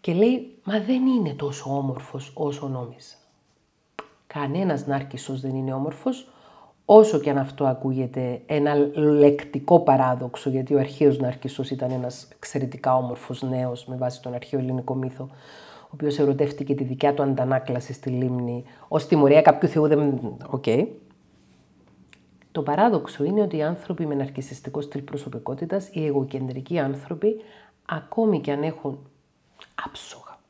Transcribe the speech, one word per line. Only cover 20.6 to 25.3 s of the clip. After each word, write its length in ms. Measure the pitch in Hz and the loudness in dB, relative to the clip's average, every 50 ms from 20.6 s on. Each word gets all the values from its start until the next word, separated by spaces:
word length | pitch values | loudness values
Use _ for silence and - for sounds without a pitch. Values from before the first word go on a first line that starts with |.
| - - 110 123 180 240 - - _ _ _ _ _ _ _ _ _ _ _ _ _ _ _ _ _ _ _ _ - _ - _ _ _ _ _ _ _ _ | 0 0 2 2 2 0 -4 -14 _ _ _ _ _ _ _ _ _ _ _ _ _ _ _ _ _ _ _ _ -20 _ -20 _ _ _ _ _ _ _ _
Το 100 | 160 147 | -4 -2
παράδοξο 640 | 139 147 160 202 240 220 165 139 - - - 143 | 0 2 4 4 4 4 2 -2 -4 -6 -4 -2
είναι 160 | 151 190 214 | 0 2 2
ότι 160 | 208 185 165 | 0 0 0
οι 60 | 156 151 | -2 -2
άνθρωποι 440 | 151 175 170 - - 180 165 175 | -2 -2 -6 -6 -10 -6 -4 -4
με 80 | 151 147 | -2 -2
ναρκισσιστικό 680 | 139 135 135 139 - 135 139 135 127 - - 135 147 | -2 -4 -4 -6 -10 -10 -10 -12 -14 -14 -8 -8 -8
στυλ 220 | 143 143 - 143 139 | -8 -6 -8 -10 -10
προσωπικότητας, 840 | 139 - 143 143 - | -8 -10 -10 -10 -10